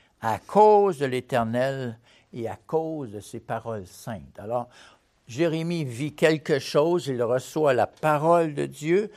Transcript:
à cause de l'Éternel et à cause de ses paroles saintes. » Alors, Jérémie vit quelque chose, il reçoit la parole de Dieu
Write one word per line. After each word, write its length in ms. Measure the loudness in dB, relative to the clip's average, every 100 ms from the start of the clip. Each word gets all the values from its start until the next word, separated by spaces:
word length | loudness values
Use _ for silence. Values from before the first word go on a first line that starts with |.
| _ _
à 180 | -4 -4
cause 600 | 0 6 6 6 4 0
de 60 | -2
l'Éternel 920 | -2 -2 -2 0 -2 -2 -4 -8 -10 _ _ _
et 160 | -10 -8
à 100 | -10 -6
cause 440 | -4 -4 -8 -10
de 80 | -12
ses 220 | -14 -14
paroles 460 | -8 -8 -6 -10 -10
saintes. » 500 | -16 -14 -12 -14 -16
Alors, 320 | -6 -6 -6 -14 -20 _ _ _ -12
Jérémie 560 | -4 -2 -2 -4 -4
vit 300 | -6 -6 -8
quelque 460 | 2 2 2 0 -2
chose, 480 | 0 2 2 2 -2
il 140 | -2
reçoit 520 | 0 0 -2 0 2
la 140 | 4 2
parole 680 | 0 0 2 4 4 2
de 120 | -2 -6
Dieu 460 | -4 0 0 0